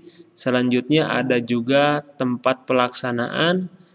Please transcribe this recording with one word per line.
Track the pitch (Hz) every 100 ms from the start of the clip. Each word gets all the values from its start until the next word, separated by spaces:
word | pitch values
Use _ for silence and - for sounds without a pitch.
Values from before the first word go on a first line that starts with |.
| - - -
selanjutnya | - 131 123 123 123 123 151 113
ada | 120 127 123
juga | 117 120 117 139 147 147 -
tempat | - 127 123 127 131 -
pelaksanaan, | 127 123 - 123 120 120 135 160 185 185 - -